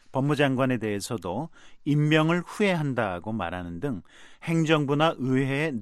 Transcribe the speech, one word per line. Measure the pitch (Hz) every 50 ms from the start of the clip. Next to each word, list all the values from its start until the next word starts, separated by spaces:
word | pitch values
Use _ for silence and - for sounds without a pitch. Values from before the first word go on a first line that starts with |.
| _ -
법무장관에 | - 135 139 147 135 123 143 135 131 123 135 131 127 110
대해서도 | 110 107 101 101 - - 120 104 - 87 90 123 160 - - - - - - - -
임명을 | 147 143 147 151 151 156 156 156 160 170 180 170
후회한다고 | - - - 208 196 180 160 151 139 123 120 110 98 90 87 101 107
말하는 | 113 107 90 82 87 90 90 87 85 87
등 | - 143 113 90 - - - - - - - - -
행정부나 | 170 165 165 160 147 160 151 147 131 147 147 156 165 - -
의회의 | 123 131 131 131 139 131 139 143 156 160 131 107